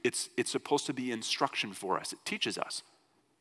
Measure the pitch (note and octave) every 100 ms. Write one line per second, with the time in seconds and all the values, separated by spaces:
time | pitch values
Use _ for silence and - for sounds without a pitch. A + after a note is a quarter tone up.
0 | B2 - - - A#2+ C3+ - C#3+ - C3
1 | B2+ A2+ G#2+ - C#3 - A2 F#2+ F#2+ F2+
2 | - - - - A2+ - - - - _
3 | _ _ _ _